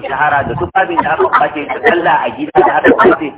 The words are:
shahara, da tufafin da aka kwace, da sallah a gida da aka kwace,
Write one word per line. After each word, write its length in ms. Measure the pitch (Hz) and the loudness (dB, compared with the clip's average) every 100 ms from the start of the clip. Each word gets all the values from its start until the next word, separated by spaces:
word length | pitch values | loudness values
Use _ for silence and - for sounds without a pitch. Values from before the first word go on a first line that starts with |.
| - | -6
shahara, 380 | 135 147 143 131 | -2 0 0 -2
da 80 | |
tufafin 480 | - 180 269 185 - | -4 -2 -2 -2 -2
da 160 | 147 - | -2 0
aka 80 | - | 0
kwace, 380 | - - 147 143 | 0 0 -4 -8
da 120 | 117 | -2
sallah 360 | - 175 170 151 | 0 2 2 0
a 80 | 120 | -2
gida 320 | 123 151 - | -6 -2 2
da 160 | - 156 | 2 4
aka 140 | 160 | 4
kwace, 340 | - 180 - 147 | 4 4 2 -2